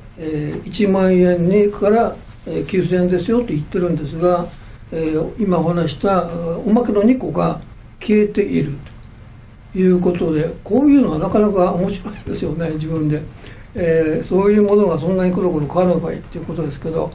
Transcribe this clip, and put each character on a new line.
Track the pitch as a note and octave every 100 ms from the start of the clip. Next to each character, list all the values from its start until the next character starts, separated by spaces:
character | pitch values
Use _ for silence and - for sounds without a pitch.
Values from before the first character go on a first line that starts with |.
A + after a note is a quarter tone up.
| - -
え | D#3 D3+ D3+ E3+
ー、 | -
一 | - G3+
万 | F#3+ F#3
円 | F#3 F3+ F3 F3
に | G#3 G#3
か | G#3 G3+
ら、 | A3+ A3+ - - - -
え | E3
ー、 | D#3+
九 | F#3+ D3+
千 | F3+
円 | F3+
で | F3+
す | F3
よ | A#3
っ |
て | A#3+
言 | D3+
っ | -
て | F#3+
る | F3
ん | D3+
で | C#3+
す | D#3+
が、 | F3+ F3 E3+ - - - -
え | E3
ー、 | D#3 D#3 D#3+ -
今 | G3 F3
お | E3
話 | E3+ D#3+
し | -
た、 | G3+ F#3
あ | E3+
ー、 | E3+ E3+ E3 -
お |
ま | A#3 A#3+
け |
の | G3+
二 | G#3+ B3+
個 | E3+
が | E3+ E3 - - - - -
消 | - G#3
え | G#3
て | -
い | G3 E3
る | C#3+ C#3+ - - - - - - - - -
と | F#3+
い | F#3
う | F3+
こ | F3+
と | F3 E3
で、 | D#3 E3 -
こ | - A3+ D4
う |
い | C#4
う |
の | A#3+
は | D#3
な | F#3
か | G#3+
な | G#3
か | G3 F3+
面 | F3 G3
白 | G3+ -
い | - -
で |
す | -
よ | -
ね、 | D#3 E3 D#3
自 | D#3
分 | D#3+ D3+
で。 | D3+ D#3 - - - - A3
え | E3+ E3 D#3 D#3
ー、 |
そ | - F3+ G3+
う |
い | G#3+
う |
も | G3+ G#3
の | G3
が | D3
そ | E3
ん | F#3
な | F3+
に |
コ | F#3
ロ | F3+
コ | D#3
ロ | C#3+
変 | D#3
わ | F3+
る | E3+
の | E3
か |
い | C#3+
っ |
て | - E3+
い |
う | D3+
こ | E3
と |
で | D3+
す | -
け | E3
ど、 | D#3+ -